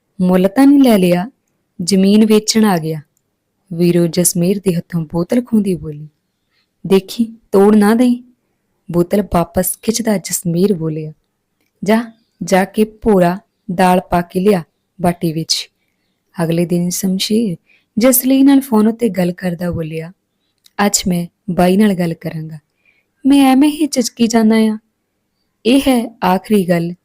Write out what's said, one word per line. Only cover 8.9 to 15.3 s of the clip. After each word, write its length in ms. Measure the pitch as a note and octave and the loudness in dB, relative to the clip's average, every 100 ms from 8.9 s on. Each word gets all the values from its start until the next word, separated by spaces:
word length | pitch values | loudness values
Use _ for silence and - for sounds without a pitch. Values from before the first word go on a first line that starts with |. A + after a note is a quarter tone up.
ਬੋਤਲ 300 | E3+ F3 G3+ | -2 0 -2
ਵਾਪਸ 560 | F#3+ F3 E3+ - F3+ - | -2 -2 -2 -4 -4 -6
ਖਿੱਚਦਾ 360 | - A3 A3+ G3+ | -6 -4 -2 -4
ਜਸਮੀਰ 560 | - F3 F3 E3+ G3+ | -4 -8 -4 0 0
ਬੋਲਿਆ, 380 | F3+ D#3+ D#3 D#3 D#3 _ _ _ _ _ _ | -2 -6 -8 -12 -16 _ _ _ _ _ _
"ਜਾ, 280 | F#3+ A3 A#3+ - _ - | -2 -2 -2 -14 _ -14
ਜਾ 220 | F3 F#3 | -2 -2
ਕੇ 200 | G3 - | 0 -2
ਭੋਰਾ 540 | G#3+ - A#3 G3 F3 F#3 - _ - | -4 -2 0 2 2 -2 -10 _ -8
ਦਾਲ 260 | F3+ F#3 F#3 | 0 2 2
ਪਾ 200 | - F3 | 0 -4
ਕੇ 200 | F3 F#3 | -4 -2
ਲਿਆ 240 | G3 G3 D3+ _ _ - | 0 0 -4 _ _ -6
ਬਾਟੀ 320 | F3 F3 E3+ | -4 -2 -4